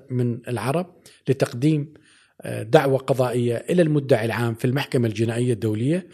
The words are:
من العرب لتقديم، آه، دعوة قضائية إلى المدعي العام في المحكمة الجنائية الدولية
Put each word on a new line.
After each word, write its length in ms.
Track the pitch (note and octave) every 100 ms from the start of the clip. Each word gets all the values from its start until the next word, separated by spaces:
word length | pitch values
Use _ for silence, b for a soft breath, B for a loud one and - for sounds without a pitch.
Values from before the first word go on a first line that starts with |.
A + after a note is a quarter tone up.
| -
من 380 | B2 B2 A2+ -
العرب 480 | A#2+ A#2 D#3 F3+ - b b -
لتقديم، 680 | B2+ - B2 D3+ D#3 C#3+ b b b b -
آه، 200 | - A2+
دعوة 360 | A2 D3+ C#3 C3+
قضائية 580 | - B2+ B2 B2 A#2+ A#2
إلى 260 | - F3
المدعي 440 | D#3+ D3 C3 A#2+ A2+
العام 280 | G#2+ A#2+
في 100 | A2+
المحكمة 440 | B2+ C#3 C3+ C3 A#2
الجنائية 440 | G#2 A2+ A#2+ B2
الدولية 560 | G#2+ A2 G#2+ B2+ F3 F#3